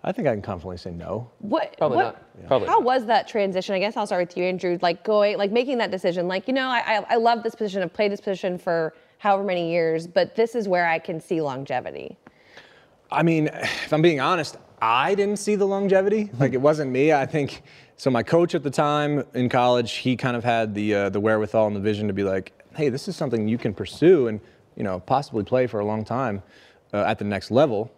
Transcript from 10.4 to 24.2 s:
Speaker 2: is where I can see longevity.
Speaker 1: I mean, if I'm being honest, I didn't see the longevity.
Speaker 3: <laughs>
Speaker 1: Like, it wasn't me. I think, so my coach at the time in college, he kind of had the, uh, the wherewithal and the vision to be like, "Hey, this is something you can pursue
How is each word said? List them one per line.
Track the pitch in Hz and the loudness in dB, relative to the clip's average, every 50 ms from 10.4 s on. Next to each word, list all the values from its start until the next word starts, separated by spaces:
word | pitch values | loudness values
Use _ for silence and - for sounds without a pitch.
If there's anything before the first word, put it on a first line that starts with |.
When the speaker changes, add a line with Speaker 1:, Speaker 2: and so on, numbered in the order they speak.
| 233 226 - | 0 0 0
Speaker 2:
is | 240 214 196 | -4 -2 0
where | 180 180 175 | 2 2 2
I | 170 165 165 | 2 0 -2
can | - - 180 160 - | -2 -6 -8 -8 -4
see | - 190 160 | -4 -2 -2
longevity. | 156 143 131 131 139 - 135 127 - - 69 69 67 - - _ _ - _ _ _ _ - - - - - - _ _ _ _ _ _ | -2 -2 -4 -6 -6 -4 -4 -4 -4 -6 -12 -12 -12 -14 -16 _ _ -20 _ _ _ _ -20 -20 -20 -20 -20 -20 _ _ _ _ _ _
Speaker 1:
I | - 143 160 | -2 2 2
mean, | 170 165 160 151 | 4 4 2 0
if | 151 - - - - - - - - 156 | -2 -4 -4 -6 -6 -6 -6 -4 -2 0
I'm | 151 160 | 4 4
being | 175 160 139 | 4 4 4
honest, | 131 151 185 175 147 - - - - _ _ - 110 | 2 0 0 0 -2 -6 -8 -16 -20 _ _ -2 0
I | 113 113 127 139 170 196 | 2 4 4 4 2 2
didn't | 196 202 202 208 202 | 2 0 0 -2 -2
see | - - 208 | 0 0 0
the | 196 202 | 2 2
longevity. | 196 196 196 202 196 190 190 190 202 208 220 208 202 - | 0 0 0 2 4 4 4 4 4 2 0 -2 -4 0
Speaker 3:
<laughs> | 120 | 0
Speaker 1:
Like, | 143 131 123 | 2 2 2
it | 127 | 4
wasn't | 131 147 156 151 151 131 | 4 4 4 4 0 -2
me. | 127 127 139 156 156 | 0 2 4 4 4
I | 139 135 | 2 2
think, | 131 - 156 143 131 - - - - - - - _ _ | 0 -2 -2 -2 -2 -6 -12 -20 -20 -20 -20 -20 _ _
so | _ - 139 | _ -2 0
my | 127 117 113 | 2 2 0
coach | - 165 165 175 170 - | 4 4 4 4 4 0
at | 170 135 | -2 -2
the | 143 | -2
time | 131 - 151 147 147 151 147 147 147 143 - - - | 0 0 0 2 2 0 0 0 0 -2 -2 -4 -2
in | 123 123 123 | 0 0 2
college, | - 127 123 123 123 123 120 110 - | 4 4 4 4 4 4 2 -2 -6
he | - - 127 127 | -4 -2 -2 -2
kind | 110 - 131 120 | 0 0 -2 -2
of | 120 110 | -2 0
had | 123 117 113 113 107 101 | 0 2 2 0 -2 -2
the, | 101 104 104 104 | -2 0 0 2
uh, | 101 101 98 | 2 0 0
the | 95 104 | 0 0
wherewithal | 101 110 110 107 107 101 - 113 110 107 | 2 2 2 2 0 0 2 2 2 2
and | 104 | 0
the | 101 | -2
vision | 98 107 107 101 107 104 | -2 -2 0 0 -2 -4
to | 95 | -2
be | 95 101 | -2 0
like, | 98 95 95 95 - _ _ - _ - | 0 0 -2 -4 -6 _ _ -20 _ -6
"Hey, | - 156 143 | -2 -2 -2
this | 113 139 - - | -2 -4 -6 -8
is | 175 | -6
something | - 160 135 117 113 107 107 | -6 -4 -2 -2 -2 0 0
you | 113 | -2
can | 117 - 120 98 | -2 -2 -4 -4
pursue | - 101 - - - 143 170 190 160 | -4 -8 -10 -4 4 6 6 6 6